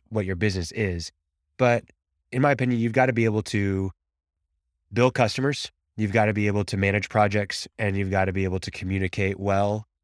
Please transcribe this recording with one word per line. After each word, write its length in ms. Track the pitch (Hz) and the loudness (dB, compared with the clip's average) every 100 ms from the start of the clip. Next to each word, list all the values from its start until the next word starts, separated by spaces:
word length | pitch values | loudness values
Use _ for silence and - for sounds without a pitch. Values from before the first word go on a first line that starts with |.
| _ | _
what 160 | 107 95 | -4 -4
your 100 | 90 | -2
business 380 | 107 92 82 | -2 -2 -6
is. 400 | 110 101 87 - - _ _ _ - | -4 -4 -4 -8 -16 _ _ _ 0
But 300 | 123 120 - _ _ _ _ | 2 2 -2 _ _ _ _
in 80 | 127 | 0
my 100 | 143 | 2
opinion, 300 | 131 127 117 | 2 0 0
you've 100 | 117 | 0
gotta 220 | 127 131 | 2 2
be 100 | 113 | 2
able 200 | 113 107 | 2 0
to 480 | - 104 98 95 95 - _ _ _ _ _ _ _ _ _ | -2 -2 0 -2 -4 -8 _ _ _ _ _ _ _ _ _
bill 180 | 107 127 | 2 2
customers, 640 | - 113 - 139 139 - - _ - | 4 2 2 -2 -2 -8 -16 _ -4
you've 160 | 107 | 0
gotta 220 | 110 107 | 4 2
be 140 | 104 104 | 2 0
able 180 | 104 98 | 0 -2
to 100 | 101 | 0
manage 320 | 98 101 - | 2 0 0
projects, 580 | 110 104 104 101 - - - | 2 2 2 -2 -8 -12 -4
and 160 | 104 98 | -2 -2
you've 160 | 95 | 0
gotta 220 | 95 95 | 0 0
be 100 | 95 | 0
able 160 | 95 92 | -2 -2
to 120 | - | -6
communicate 680 | - 95 95 92 - 98 95 | -8 -4 -2 -2 -2 -4 -2
well 480 | 101 98 101 110 - _ | 0 0 0 -2 -8 _